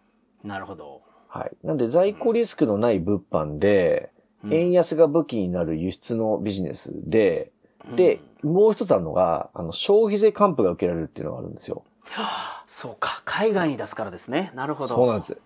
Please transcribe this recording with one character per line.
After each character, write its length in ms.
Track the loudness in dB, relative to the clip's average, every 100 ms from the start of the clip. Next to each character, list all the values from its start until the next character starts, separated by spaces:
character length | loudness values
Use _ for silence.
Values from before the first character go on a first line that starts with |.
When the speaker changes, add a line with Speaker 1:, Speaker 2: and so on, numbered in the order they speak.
| _ _ _ _
Speaker 1:
な 140 | -12 -10
る 80 | -10
ほ 100 | -14
ど。 260 | -16 -20 _ _ _
Speaker 2:
は 180 | -10 -10
い。 60 | -8
な 120 | -4 -2
ん 20 |
で 100 | 0
在 280 | 2 2 0
庫 180 | 0
リ 120 | 0 -2
ス 100 | -2
ク 100 | 0
の 120 | 2
な 140 | 2
い 80 | 0
物 220 | 0 -2 -2
販 280 | -4 -2 0
で、 520 | 4 4 4 0 -4 _ _ _
Speaker 1:
う 40 | -2
ん。 60 |
Speaker 2:
円 180 | 0 4
安 240 | 4 2 4
が 120 | 4
武 180 | 4 0
器 120 | -2
に 120 | -2
な 140 | -2
る 140 | -2 -2
輸 140 | -4
出 240 | -6 -6 -2
の 240 | 0 0
ビ 140 | -2
ジ 100 | -4
ネ 100 | -4
ス 180 | -6 -10 -10 0
で、 440 | 4 4 2 -4 _ _ _ -6
Speaker 1:
う 60 |
ん。 20 | 2
Speaker 2:
で、 240 | 4 2 -6 _
も 280 | 0 4 4
う 40 |
一 120 | 4 2
つ 40 |
あ 40 | 2
る 60 |
の 100 | 2
が、 360 | 2 2 0 -4
あ 80 | -8
の、 100 | -8
消 360 | -4 4 4 4
費 100 | 4
税 140 | 2
還 200 | 4 2
付 120 | 4
が 80 | 0
受 140 | 2 -2
け 20 |
ら 80 | -2
れ 60 |
る 40 | -6
っ 20 |
て 120 | -8
い 40 |
う 40 | -10
の 60 |
が 60 | -8
あ 20 |
る 80 | -12
ん 40 |
で 60 | -14
す 100 | -12
よ。 140 | -12 -14 _ -14
Speaker 1:
は 140 | -10 -8 -8 -10 -14
あ、 20 | -16
そ 260 | -14 -14
う 40 | -8
か。 220 | -8 -6 -6
海 280 | 0 2
外 160 | 2 0
に 80 | -2
出 80 | -8
す 80 | -8
か 100 | -8
ら 60 |
で 60 | -10
す 120 | -4
ね。 220 | -4 -4 -6
な 100 | -6
る 80 |
ほ 140 | -6 -2
ど。 80 | 2
Speaker 2:
そ 80 |
う 40 | 2
な 100 | 2
ん 20 |
で 60 | -4
す。 120 | -10